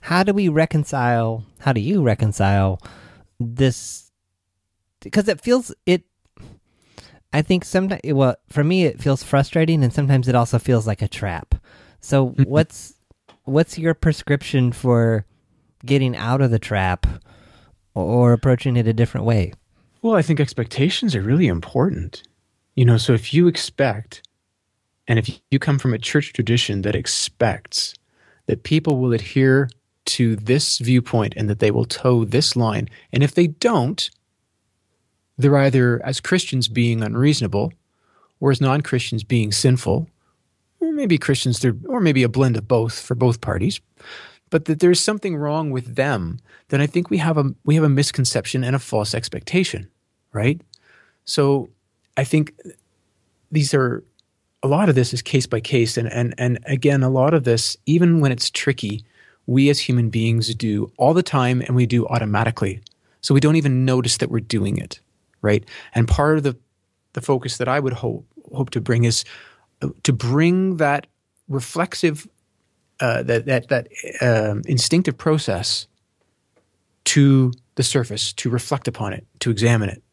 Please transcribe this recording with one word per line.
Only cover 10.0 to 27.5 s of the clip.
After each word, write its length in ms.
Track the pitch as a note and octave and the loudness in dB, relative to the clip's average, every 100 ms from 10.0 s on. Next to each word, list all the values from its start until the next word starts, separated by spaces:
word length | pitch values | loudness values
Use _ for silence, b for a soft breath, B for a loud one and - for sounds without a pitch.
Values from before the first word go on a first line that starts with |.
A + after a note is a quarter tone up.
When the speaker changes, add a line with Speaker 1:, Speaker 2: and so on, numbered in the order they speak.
| C#3 C3 B2+ | 2 2 4
Speaker 1:
it 80 | B2 | 2
also 240 | A#2 A#2+ | 2 0
feels 280 | - A#2+ A2 | 2 0 0
like 140 | G2+ | -4
a 60 | G#2 | -4
trap. 480 | - G2+ E2 - - b b b b | -4 -6 -6 -4 -4 b b b b
So 280 | - C#3 B2+ | -2 0 0
Speaker 2:
Mm-hmm. 140 | B2+ | 2
Speaker 1:
what's, 520 | C3 C#3+ D#3+ - - _ _ _ _ _ | 2 4 0 -4 -20 _ _ _ _ _
what's 340 | - C#3 E3 - | -2 0 0 -2
your 160 | E3 | -2
prescription 800 | D#3+ E3 D3+ - C#3+ - C3+ B2 | 0 0 -2 -2 -2 0 0 0
for 540 | A#2+ B2+ A#2 A2+ A2 G2+ _ _ _ _ _ B2 | 0 2 2 4 0 -4 _ _ _ _ _ 0
getting 300 | C#3 C3 A#2+ | 0 2 -2
out 260 | A2 C3 | -2 2
of 100 | C3 | 2
the 80 | A2+ | 2
trap 480 | - G2+ F#2 F2+ - - b b b b b b _ | 0 -2 0 0 -2 -4 b b b b b b _
or 400 | - F2 A#2+ A#2+ | -6 0 4 4
approaching 440 | A#2 C3+ B2 C#3 A#2+ | 4 4 2 2 0
it 100 | A2+ | 0
a 60 | |
different 320 | A2 A#2 B2+ A2 | 2 0 0 0
way? 280 | A2+ F2 - _ _ _ _ | 0 0 -6 _ _ _ _
Speaker 2:
Well, 140 | A3+ G#3 | 0 2
I 60 | |
think 180 | D#3 D3 | 2 0
expectations 760 | C#3+ - A2+ - D3 - A#3 B2 | 0 -2 -6 0 0 0 -2 -2
are 60 | |
really 260 | G2 D3 D3+ | 0 2 2
important. 760 | E2+ - B2+ E3 D#3 E2+ - _ _ _ _ _ - | 0 -4 0 0 -2 -8 -12 _ _ _ _ _ 2
You 100 | A#2+ | 4
know, 120 | A2+ | 4
so 160 | - | 2
if 200 | A#2 - | 0 2
you 140 | D3 F3 | 2 2
expect, 720 | E3+ - - C3+ G#2 - - _ _ _ _ _ _ _ _ - | 2 -10 -2 -2 -2 -10 -20 _ _ _ _ _ _ _ _ -2
and 120 | A#2 | 0
if 200 | - - _ | 0 -10 _
you 80 | C#3 | -2
come 200 | - C#3 | 0 0
from 140 | C3 | 0
a 60 | A2 | -4
church 320 | - D3+ C#3+ | -2 -2 -2
tradition 520 | - F#2+ A#2+ - G2+ | -6 0 0 0 -4
that 120 | G2+ F#2 | -2 -4
expects 1000 | - - - _ A#2 | -4 -6 -6 _ -2